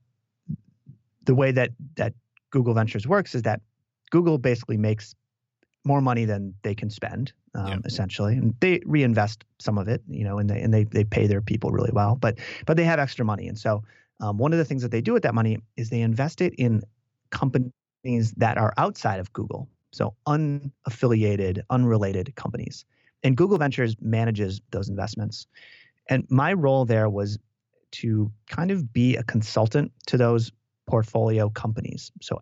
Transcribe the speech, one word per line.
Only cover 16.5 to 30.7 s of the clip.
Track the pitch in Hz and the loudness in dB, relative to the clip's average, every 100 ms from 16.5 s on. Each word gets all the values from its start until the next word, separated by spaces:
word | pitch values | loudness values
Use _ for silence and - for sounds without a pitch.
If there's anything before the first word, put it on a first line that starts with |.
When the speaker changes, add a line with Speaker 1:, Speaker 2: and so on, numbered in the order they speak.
Speaker 1:
in | - 120 107 - _ _ _ - | 2 2 0 -2 _ _ _ -10
companies | - 135 127 123 - _ _ 127 120 110 - | -4 0 0 -2 -8 _ _ -2 0 0 2
that | 113 - | 0 2
are | 110 - | 0 0
outside | 185 - 117 95 | -2 -2 -4 -4
of | 95 | -6
Google. | - 107 - 139 _ _ | -8 -8 -8 -12 _ _
So | - 104 - 151 | -6 -6 -4 -2
unaffiliated, | 151 151 143 143 - - - 127 113 104 101 95 95 - | 0 0 -4 -8 -10 -10 0 2 4 2 2 0 -2 0
unrelated | 127 123 110 98 95 92 - | 2 4 2 0 -2 -6 -8
companies. | - 113 - - - _ _ _ | -8 -8 -10 -14 -20 _ _ _
And | 135 127 | 0 4
Google | 185 190 | 4 4
Ventures | 143 127 117 110 | 2 0 0 0
manages | 110 113 113 107 98 101 - | 0 0 2 0 -2 -4 -8
those | 98 98 | -6 -6
investments. | 98 98 107 107 - - - - - _ _ - | -6 -6 -6 -8 -8 -16 -20 -20 -20 _ _ -2
And | 135 - | -2 2
my | 131 156 | 2 2
role | 196 139 135 120 | 2 2 2 4
there | 110 107 | 2 2
was | 101 101 104 _ _ _ _ _ | 0 -4 -6 _ _ _ _ _
to | - 117 107 104 - - | -6 -2 0 -2 -6 -10
kind | - 180 | -4 -2
of | 196 123 | -2 -2
be | 117 123 - | 2 2 2
a | |
consultant | - 110 107 113 110 143 147 _ - | 0 -2 0 0 2 2 -2 _ -2
to | 123 | 2
those | 120 117 110 _ _ | 4 4 0 _ _